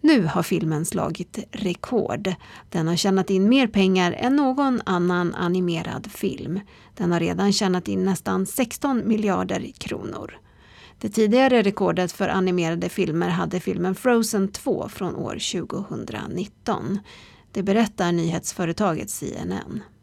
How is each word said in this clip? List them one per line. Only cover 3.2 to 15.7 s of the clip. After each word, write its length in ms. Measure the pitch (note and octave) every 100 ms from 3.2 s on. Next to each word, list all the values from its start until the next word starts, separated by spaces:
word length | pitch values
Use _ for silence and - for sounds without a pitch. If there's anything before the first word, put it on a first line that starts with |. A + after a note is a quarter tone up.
| F3+
in 180 | F#3+ G3
mer 180 | C4+ B3
pengar 460 | G#3 F#3+ F#3 F3+
än 240 | - B3 C#4+
någon 440 | C4+ C4 C#4 B3 -
annan 480 | F3+ F3 F3+ F3
animerad 760 | D3 F3 F#3 F3 E3 E3 - G#3
film. 500 | - G3 - - F#3 - - -
Den 180 | - F3
har 80 | E3+
redan 320 | E3+ F3 G3+
tjänat 360 | G3 F#3+ F3+ F3
in 160 | F#3+
nästan 420 | F#3 F#3 - F#3 F#3+
sexton 600 | - A#3+ - C#4+ B3 G#3
miljarder 640 | A3 G#3+ F#3 F#3 G3 - -
kronor. 600 | - - G2 - - - _ - - - - -
Det 100 | G#3+
tidigare 540 | G#3+ G#3+ A#3+ C4+ B3
rekordet 500 | G3+ G3+ F#3+ E3 F3+
för 160 | - G3
animerade 600 | F#3+ F#3 F3+ E3 E3+ F3
filmer 400 | - F3+ D#3+ F3
hade 320 | E3+ E3 F3+
filmen 340 | F3+ F#3 F3+
Frozen 540 | F#3 B3+ A#3 A3 G#3 G3
två 400 | - - - -
från 280 | - F3+ -
år 200 | - -
tjugohundranitton. 1600 | - F#3 -